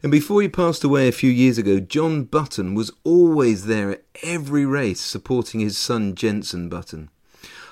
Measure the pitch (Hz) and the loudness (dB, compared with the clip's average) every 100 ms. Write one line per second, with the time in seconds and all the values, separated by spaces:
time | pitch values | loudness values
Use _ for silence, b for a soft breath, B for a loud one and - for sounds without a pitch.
0 | 151 147 151 208 202 - 170 160 147 139 | 2 2 4 2 2 0 0 0 2 4
1 | 131 120 135 123 127 120 101 98 95 147 | 2 2 2 4 2 2 2 0 0 -2
2 | 165 156 123 151 143 - 92 101 117 - | 0 -2 -2 -2 -2 -6 -4 -2 -4 -6
3 | - 175 170 156 123 104 101 110 101 98 | 2 4 6 4 2 2 0 -2 -2 -6
4 | _ - 165 175 139 143 139 139 123 92 | _ -14 -8 -6 -2 0 0 0 -2 -4
5 | - - - 127 113 110 107 98 - 120 | -8 -10 -4 -2 -2 -2 -4 -4 -4 -2
6 | 104 90 113 104 92 92 87 87 87 80 | -2 -2 -2 -2 -6 -8 -8 -10 -12 -16
7 | 76 _ B B B B B | -16 _ B B B B B